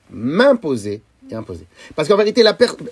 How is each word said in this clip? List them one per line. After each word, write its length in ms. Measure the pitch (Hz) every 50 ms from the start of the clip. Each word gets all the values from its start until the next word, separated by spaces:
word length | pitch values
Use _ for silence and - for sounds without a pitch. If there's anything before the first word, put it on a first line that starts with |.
| _ -
m'imposer 920 | 90 95 110 127 156 196 254 285 262 - - 151 131 113 101 104 101 113 - _ _ _ - -
et 40 | 113
imposer. 300 | 110 104 - 90 82 85 - _ - - - -
Parce 120 | - 156 139
qu'en 100 | 202 196
vérité, 260 | 214 208 - 247 220
la 100 | 214 196
per-, 240 | - 240 226 - - - -